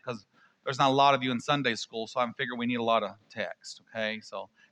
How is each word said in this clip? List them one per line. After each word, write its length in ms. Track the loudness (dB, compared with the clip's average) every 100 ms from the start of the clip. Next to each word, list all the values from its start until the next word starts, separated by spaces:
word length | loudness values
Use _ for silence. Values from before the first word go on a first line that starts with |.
'cause 240 | -6 -10 -12 _ _ _
there's 140 | -6 2
not 120 | 4
a 40 |
lot 220 | 6 6 6
of 80 |
you 80 | 2
in 80 | -2
Sunday 340 | 0 0 0
school, 320 | -2 -6 -8 -6
so 140 | -2
I 120 | -4
figure 220 | -4 -6 -4
we 120 | -2
need 80 | 0
a 80 |
lot 180 | 2 2
of 160 | 0 -8 _
text, 520 | -8 -8 -8 -16 -20 _
okay? 300 | -6 -6 -6
So 280 | -10 -12 -14 _ _